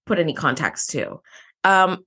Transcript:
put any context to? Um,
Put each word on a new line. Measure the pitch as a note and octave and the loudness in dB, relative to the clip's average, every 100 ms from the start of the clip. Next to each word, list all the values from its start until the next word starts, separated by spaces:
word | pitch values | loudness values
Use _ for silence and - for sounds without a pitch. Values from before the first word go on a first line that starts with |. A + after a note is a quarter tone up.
put | - G3 | -4 -2
any | D#3+ | -2
context | B2 C#3+ B2+ C3+ - - | -2 -2 -2 -4 -6 -8
to? | C#3 - - _ - _ _ | -6 -8 -10 _ -20 _ _
Um, | F#3+ F#3+ F#3+ F#3 | 2 4 4 0